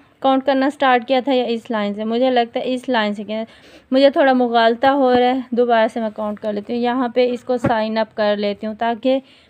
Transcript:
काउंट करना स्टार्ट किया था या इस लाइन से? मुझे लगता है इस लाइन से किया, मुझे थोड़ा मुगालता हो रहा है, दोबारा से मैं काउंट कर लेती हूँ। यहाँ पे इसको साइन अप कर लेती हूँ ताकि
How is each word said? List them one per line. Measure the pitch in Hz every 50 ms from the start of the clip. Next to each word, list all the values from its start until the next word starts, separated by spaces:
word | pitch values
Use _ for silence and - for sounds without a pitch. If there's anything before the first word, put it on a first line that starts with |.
| - _ _ -
काउंट | - 269 269 269 262
करना | 285 269 269 262 285
स्टार्ट | 285 - 285 262 254 247 233
किया | - 262 254
था | 240 277 269
या | 254 240
इस | 220 233 226 220 -
लाइन | 240 214 208 202 202
से? | 208 214
मुझे | 220 226 240 254 262
लगता | 254 240 240 233 - 254
है | - 240 254
इस | 254 247 -
लाइन | 247 226 214 208 208
से | 208 208
किया, | 202 214 220 226 - - - - - - - _ - 254
मुझे | 262 277 277
थोड़ा | 269 330 294 269 262
मुगालता | 254 247 233 233 233 226 226 233 233 - 269
हो | 269 285 269 254 247
रहा | 247 247 247
है, | 254 262 247 - 240
दोबारा | 220 247 240 233 226 220 226
से | - 247
मैं | 226 220
काउंट | 214 - 214 208 208 202
कर | - 220 208
लेती | 208 202 - 240
हूँ। | 240
यहाँ | 240 240 240 262 262 240 233
पे | 254 247
इसको | 247 247 240 - - 254 247
साइन | - - 240 220 220 220 220 220
अप | 220 214 -
कर | - 214 208 208 208
लेती | 208 202 202 196 - 214
हूँ | 220
ताकि | 214 233 233 233 220 - 262 262 269 262 _ _ _ _